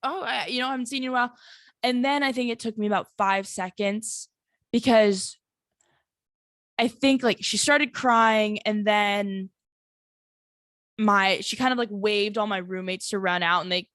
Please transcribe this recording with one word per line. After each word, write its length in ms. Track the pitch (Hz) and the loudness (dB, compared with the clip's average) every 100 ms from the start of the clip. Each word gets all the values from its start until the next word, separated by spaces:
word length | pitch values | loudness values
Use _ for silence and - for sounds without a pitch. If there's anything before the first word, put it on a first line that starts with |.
Oh, 180 | 262 349 | -6 -6
I, 260 | 285 240 170 | -4 -4 -4
you 120 | 247 | -4
know, 80 | 254 | -4
I 40 | |
haven't 160 | 269 247 | -4 -6
seen 160 | 269 | -6
you 80 | 254 | -4
in 40 | 254 | -2
a 40 | |
while. 140 | 247 247 - - _ _ | -2 -4 -20 -20 _ _
And 200 | 247 247 | -2 0
then 200 | 254 285 | 0 0
I 80 | 277 | 0
think 200 | 247 247 | -2 -4
it 80 | 226 | -4
took 180 | 233 220 | -6 -4
me 100 | 208 | 0
about 200 | 202 - _ | 0 -2 _
five 300 | 196 196 196 | 0 0 -2
seconds 800 | - 185 - 202 208 220 - - _ _ _ _ | -8 -8 -4 -4 -4 -6 -12 -14 _ _ _ _
because 680 | 233 - 226 214 190 - - _ _ _ _ _ _ _ _ _ _ _ _ _ _ | -2 4 6 6 4 -2 -12 _ _ _ _ _ _ _ _ _ _ _ _ _ _
I 100 | 233 | -2
think, 360 | - 269 269 | 2 2 4
like, 140 | 247 196 | 2 0
she 160 | - 214 | -2 -2
started 360 | - 294 294 | 2 2 2
crying 680 | - 262 233 226 220 214 208 | -2 2 4 6 4 0 -2
and 260 | - 214 208 | -2 -2 2
then 640 | 208 208 202 202 196 190 _ _ _ _ _ _ _ _ _ _ _ _ _ _ _ | 2 2 0 -2 -6 -8 _ _ _ _ _ _ _ _ _ _ _ _ _ _ _
my, 420 | 214 202 190 185 | 2 4 4 0
she 140 | - 220 | -2 -2
kind 160 | 254 | 0
of, 60 | 254 | 0
like, 120 | 233 | -2
waved 460 | 202 202 208 202 208 | -2 -2 0 -2 -2
all 100 | 214 | -2
my 100 | 196 | -2
roommates 520 | 180 185 185 185 - | -6 -8 -6 -6 -4
to 100 | 202 | -4
run 240 | 190 180 | 0 0
out 200 | 170 180 | 2 0
and 80 | 175 | 0
they 180 | 180 175 | -4 -6